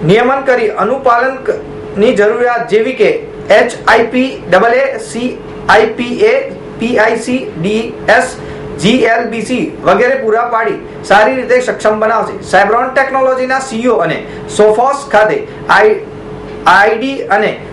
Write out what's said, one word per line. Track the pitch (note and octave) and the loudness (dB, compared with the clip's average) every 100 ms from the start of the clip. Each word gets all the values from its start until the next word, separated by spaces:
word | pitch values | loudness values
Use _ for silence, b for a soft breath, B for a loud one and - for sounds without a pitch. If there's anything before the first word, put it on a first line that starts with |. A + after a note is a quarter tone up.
| D#3 | 4
નિયમન | G#3+ B3 C4+ | 4 2 0
કરી | C4+ B3 A3 | 0 0 0
અનુપાલન | - G3+ C4 B3+ A#3+ C4 C4+ | -2 -2 0 2 2 0 -2
ક-, | - - - - - F#3+ | -6 -6 -8 -12 -10 2
ની | A3+ | 2
જરૂરિયાત | G3+ G#3 A#3+ B3 A#3 - | 4 2 2 0 -2 0
જેવી | G#3+ A3+ | 0 0
કે | - G3 - - - - | 2 2 2 -6 -14 2
એચ | G#3+ B3 - - | 4 4 -2 2
આઈ | A3 A3+ | 2 2
પી | B3+ C4 - - | 0 -2 -4 0
ડબલ | F3+ A#3 | 2 4
એ, | B3+ C#4 A3 | 2 0 -4
સી | - A3+ B3 - - - - | -8 -6 -6 -8 -14 -8 2
આઈ | G3+ A3 | 4 4
પી | - A#3+ - | 0 -6 2
એ, | A3 C4+ - | 2 2 -2
પી | - - - A#3 G#3 | -10 -14 -6 -2 2
આઈ | A3 A#3 | 2 0
સી, | - B3+ G#3 D#3+ | -2 -4 -4 -6
ડી | F3+ A3 A3+ - - | -2 -2 -4 -6 2
એસ, | A3+ B3+ - B B B C#3+ | 2 0 -8 B B B -2
જી | E3 B3+ | 2 2
એલ | A3+ A3+ A#3+ | 2 0 -2
બી | A3+ | -6
સી | F#3+ B3 E3 - | -4 -4 -4 -4
વગેરે | D3 G3 B3 | 0 2 2
પૂરા | C4+ A3 A3 | 0 0 0
પાડી | A#3+ A3+ A3 - B B | 0 -2 -2 -4 B B
સારી | - G3+ G#3+ | 2 4 4
રીતે | C4 A#3 - | 0 0 0
સક્ષમ | F#3+ G3 G#3+ G#3+ | 0 0 0 0
બનાવશે. | A3 A3+ G3 F#3+ - | 0 0 -2 -8 0
સાયબરોન | F#3+ G3 A#3 B3+ | 2 4 2 0
ટેકનોલોજીના | C4+ C4 C4+ C4 B3+ B3+ B3+ | 0 0 0 0 0 -2 -2
સી | - A3 | -4 -2
ઈ | B3 | 0
ઓ | G3+ | 2
અને | E3 - - B - - | 0 -4 -8 B -6 4
સોફોસ | G#3+ G#3+ C4 C4 - | 4 4 2 0 0
ખાતે | G#3 G#3+ G#3+ - B - | 2 2 0 -6 B 0
આઈ-, | F#3 G#4+ G#4+ - - - - - - - | 4 4 2 -4 -14 -14 -14 -12 -2 2
આઈ | F#3 G#3+ A3+ | 4 4 0
ડી | C4+ C4+ | -4 -6
અને | - G3+ G#3 - - | -2 0 0 -4 -14